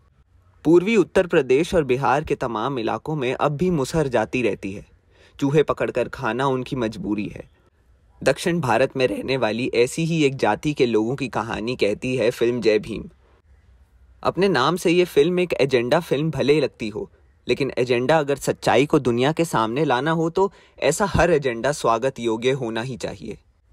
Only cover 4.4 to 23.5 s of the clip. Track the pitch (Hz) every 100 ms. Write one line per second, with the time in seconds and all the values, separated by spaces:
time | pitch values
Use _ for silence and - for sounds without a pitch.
4.4 | 113 95 98 98 - _ _ _ _ -
5.4 | 139 151 143 127 117 117 117 - 117 117
6.4 | 139 131 123 135 113 107 92 104 95 -
7.4 | - _ _ _ _ _ _ _ - 139
8.4 | 175 170 127 113 131 135 127 - - 131
9.4 | 110 117 127 - 131 - 165 165 143 131
10.4 | 110 110 151 147 127 110 113 139 127 117
11.4 | 107 107 110 123 101 104 127 127 110 123
12.4 | 117 123 110 107 104 104 - - _ _
13.4 | _ _ _ _ _ _ _ _ - 143
14.4 | 196 147 135 180 185 175 180 - 156 180
15.4 | 180 - 139 131 120 151 170 139 160 139
16.4 | 123 151 127 - 110 104 - _ _ _
17.4 | - 123 135 - 123 120 127 160 143 139
18.4 | - 104 - 107 143 156 127 117 131 160
19.4 | 165 127 110 123 156 120 147 165 165 170
20.4 | 196 - _ - 139 - 202 156 170 156
21.4 | 135 117 127 151 123 113 131 127 117 113
22.4 | 123 135 117 113 120 113 - - - -
23.4 | _